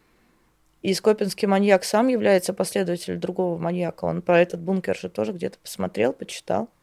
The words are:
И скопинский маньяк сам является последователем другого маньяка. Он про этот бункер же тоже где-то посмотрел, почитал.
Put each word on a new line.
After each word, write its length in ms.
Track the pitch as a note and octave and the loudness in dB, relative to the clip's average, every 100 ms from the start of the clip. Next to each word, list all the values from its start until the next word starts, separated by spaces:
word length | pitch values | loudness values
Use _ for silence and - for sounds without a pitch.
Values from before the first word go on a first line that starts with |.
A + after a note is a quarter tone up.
| _ _ _ _ _ _ _ _ | _ _ _ _ _ _ _ _
И 100 | F#3+ F#3 | -2 0
скопинский 520 | A3 G#3+ G3+ - G3+ | 2 2 0 -2 2
маньяк 360 | G3 G3+ F#3+ | 2 6 4
сам 240 | - G#3+ B3+ | 4 2 2
является 460 | A#3+ G#3 F#3+ F3+ | 2 4 4 2
последователем 680 | G3 - G3+ F3+ F3 - F3 | -2 -2 -2 -2 -4 -6 -6
другого 380 | F3+ F3+ F3+ E3 | -4 -2 -2 -2
маньяка. 480 | E3+ F3+ E3+ - - | -4 -2 -4 -4 -4
Он 160 | E3+ | -4
про 180 | F3 F3 | 2 4
этот 200 | F3 F3 | 4 0
бункер 340 | E3 F#3+ F3+ F3+ | -4 -2 -2 -4
же 120 | F#3 | -6
тоже 220 | - G#3+ | -4 -4
где-то 280 | F3+ - - | -4 -8 -10
посмотрел, 520 | - - - - A#3 | -16 -6 -6 0 -2
почитал. 560 | C4 - - - G3+ A3+ _ | -2 -10 -14 -4 -4 -4 _